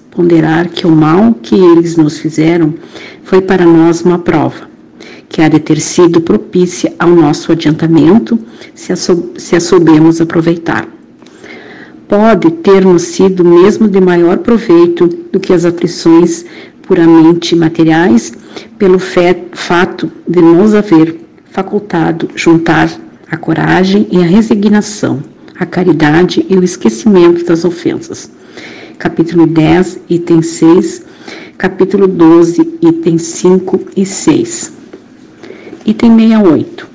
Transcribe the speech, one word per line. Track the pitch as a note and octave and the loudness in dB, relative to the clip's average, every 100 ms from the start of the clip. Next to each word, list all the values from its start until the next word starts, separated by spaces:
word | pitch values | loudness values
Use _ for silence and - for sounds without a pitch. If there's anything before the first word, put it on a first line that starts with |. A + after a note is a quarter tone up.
| _ | _
ponderar | - F3 E3 D#3 D#3+ F3+ | -4 0 2 0 -2 -4
que | - F3 | -4 0
o | |
mal | D#3+ D#3 E3+ A3+ A3+ | 2 2 2 2 0
que | - | -2
eles | G#3 F3+ E3 E3+ E3 | 2 4 4 2 0
nos | D3+ - | -2 -2
fizeram | D#3 - D#3+ E3+ D3+ - - - - - | -8 -2 -2 0 -2 -4 -14 -20 -20 -18
foi | - F#3+ | -2 0
para | F#3+ F#3 F3 | 0 2 4
nós | E3 E3 E3 | 4 2 2
uma | F3 F3 | 0 -2
prova, | F3 D#3 C3 - - - - - - - - | -2 -2 -2 -8 -18 -20 -20 -20 -20 -20 -12
que | - | -2
há | D#3 | 0
de | D3+ | 0
ter | - D#3 | 0 -4
sido | - - E3+ E3 | -4 2 2 2
propícia | E3 G#3+ - F3+ F3+ - E3+ - | 0 -2 -2 -2 -2 -4 -8 -4
ao | E3+ | 0
nosso | F3 D3+ D3+ - | 2 2 -2 -4
adiantamento, | D#3+ D3+ D#3 E3 D#3+ D3+ A3 A3+ A#3 - - - | -2 -2 -2 0 2 4 2 0 -6 -6 -20 -20
se | - - | -18 -10
a | F3+ | -8
sou-, | - F3 - - | -2 -4 -4 -12
se | - F3 | -4 -4
a | |
soubermos | E3+ F#3 D#3+ D#3 D#3+ E3 | 0 2 4 4 4 2
aproveitar. | D#3+ F3 D#3+ E3+ - - - - - _ - - - - - - - - - | -2 -2 -2 -4 -4 -8 -8 -16 -20 _ -20 -20 -20 -20 -20 -20 -20 -18 -4
Pode | G3+ A3+ G3 E3 | 0 2 2 0
ter-nos | E3 - F#3+ F#3+ F3 | 0 2 4 4 2
sido | - - F#3+ F3+ F3 | 0 -2 0 2 2
mesmo | E3+ G3 - G#3+ | 4 4 2 0
de | F#3+ | 2
maior | F3+ F3 E3+ E3+ | 2 2 0 0
proveito | - A3+ - E3+ F3 - F3 - - | 0 -2 2 2 2 2 -2 -2 -6
do | F#3+ | -6
que | - | 0
as | F3 E3+ | 0 0
aflições | E3+ F3 - E3+ E3 F3 - - - - - | -4 -6 -4 2 4 2 -2 -12 -20 -20 -14
puramente | - F3+ E3 E3 D#3+ E3+ - E3+ | -4 2 4 6 4 2 0 -2
materiais, | D#3+ E3 D#3+ D#3+ F#3 A3+ - - - - - - | -2 0 0 2 2 0 -2 -18 -20 -20 -16 -2
pelo | G3 F#3 | 0 0
fe-, | - F#3 F3 F3+ - | 0 -2 0 -2 -6
fato | - - F3 F#3 - E3 - - | -14 -4 -2 -2 -6 -12 -12 -4
de | F3 | 2
nos | E3 E3 G#3+ | 4 4 2
haver | G#3+ G3+ D#3+ D#3+ - - _ _ | 0 2 2 2 -4 -16 _ _
facultado | - F#3+ G3+ G3+ E3+ E3 D#3+ E3 - | -10 -6 -6 -6 -4 -4 -4 -8 -4
juntar | E3+ E3 E3 D#3 D#3+ - - - - | 0 2 2 -2 -2 -6 -20 -20 -14
a | D#3+ | -12
coragem | - D#3+ D#3 E3+ F#3+ G3+ G#3+ | -6 -4 -2 0 0 0 0
e | F3+ | 0
a | E3+ | 2
resignação, | G3+ A3 G#3+ G#3 G#3 G3+ - C3 B2+ D#3 - - - | 2 0 0 0 0 -2 -6 -6 -6 -10 -20 -20 -12
a | E3+ | -8
caridade | F3 F3+ D3 D3 D#3+ F3+ - - | -2 0 0 2 2 0 -2 -2
e | F#3+ | 0
o | |
esquecimento | F3+ - A3+ - A3 F#3+ E3+ E3+ - | 0 -2 -4 -2 2 4 4 2 0
das | E3 | -2
ofensas. | F3 E3+ - - - - - - - - - - - - | -2 -4 -6 -6 -10 -16 -18 -20 -20 -20 -20 -20 -20 -10
Capítulo | F3 - E3 F3 D#3 | -8 -4 -2 0 0
dez, | D#3+ D#3 E3+ F#3 - - | 2 2 2 0 -6 -6
item | E3+ - E3 | -4 0 0
seis, | D#3+ - E3 F#3 - - - - - - - - | 0 0 2 2 0 -8 -20 -20 -20 -20 -20 -8
capítulo | F#3 - F#3 G3+ F#3+ | -6 -2 -2 0 0
doze, | F3 E3 E3+ E3+ E3+ D#3+ - | 2 4 4 2 0 -2 0
item | E3 - F3 E3 | -2 0 -2 -4
cinco | - - F#3 F#3 - - - - | -6 -4 0 0 0 -6 -6 -6
e | F#3+ | -6
seis. | - - C3+ A2+ - - - - - - - - - - - - - - | -4 -2 -2 -2 -8 -14 -18 -20 -20 -20 -20 -20 -20 -20 -20 -20 -10 -6
Item | G#3+ A#3 A3+ | 0 2 4
sessenta | A3 | 4
e | A3 G3 | 2 2
oito, | C#3 - - - | 2 -2 -12 -20